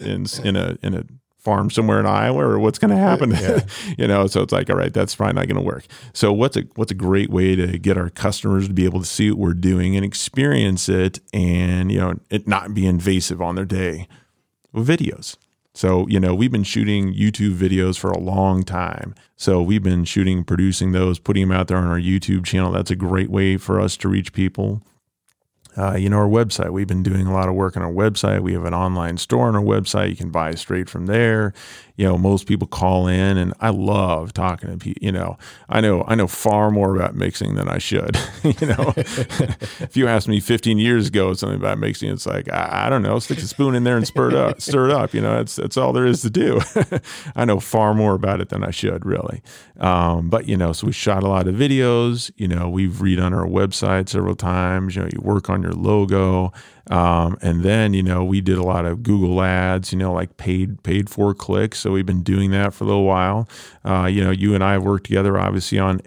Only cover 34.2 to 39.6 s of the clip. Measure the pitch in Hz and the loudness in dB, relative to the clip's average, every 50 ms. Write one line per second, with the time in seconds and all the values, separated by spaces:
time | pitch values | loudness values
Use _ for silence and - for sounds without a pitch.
34.2 | 82 85 - - 95 92 87 - - 90 90 90 - 98 - - - 101 95 90 | -4 -6 -4 -2 -2 -2 -2 -4 -8 -10 -10 -8 -8 -8 -8 -4 -2 -2 -2 -2
35.2 | 90 90 90 - - - - - - - - 107 110 107 95 87 - - 113 113 | -4 -6 -8 -12 -16 -20 -20 -18 -8 -2 0 2 2 4 2 2 0 0 0 0
36.2 | 98 87 - - - 110 104 104 107 107 107 104 98 95 95 92 90 92 - 95 | 0 0 -2 -2 0 2 4 4 4 4 4 2 2 2 2 0 0 -2 -2 -2
37.2 | 92 92 - - 101 101 101 98 92 90 - 92 - - 104 98 - - - - | -4 -4 -4 -4 -4 -4 -2 -2 -2 -2 -4 -4 -4 -2 -2 -2 -2 -2 -2 -4
38.2 | - - - - - 151 127 - 160 143 110 - 147 151 - - 147 - - - | -4 -6 -6 -2 0 0 2 2 0 0 0 0 0 -2 -2 -2 -4 -4 -4 -6
39.2 | 123 - - - 127 101 107 - | -6 -4 -2 -2 -2 -2 -2 -6